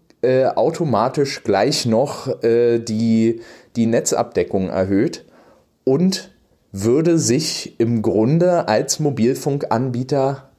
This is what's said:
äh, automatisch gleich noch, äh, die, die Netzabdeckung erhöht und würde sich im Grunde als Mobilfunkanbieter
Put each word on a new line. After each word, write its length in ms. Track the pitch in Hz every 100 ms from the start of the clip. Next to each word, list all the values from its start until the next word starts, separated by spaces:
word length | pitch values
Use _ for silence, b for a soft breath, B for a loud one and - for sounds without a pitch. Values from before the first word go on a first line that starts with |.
| _ _
äh, 260 | 123 131 127
automatisch 960 | - 131 160 160 104 117 - 139 - -
gleich 400 | 98 123 147 120
noch, 580 | 110 139 - 131 113
äh, 360 | 117 117 120 117
die, 600 | 110 110 113 113 113 113 B B B 117
die 80 | 113
Netzabdeckung 840 | 120 - 117 107 92 - 98 92
erhöht 560 | 92 92 98 151 - - b b b b _ -
und 460 | 139 185 - - _ _ _ _
würde 440 | 98 107 135 165 165
sich 640 | 113 127 - - - -
im 220 | 117 117
Grunde 680 | 110 104 113 165 180 170 -
als 320 | 107 147 -
Mobilfunkanbieter 1500 | 151 123 113 139 147 139 - 113 131 120 127 143 135 135 -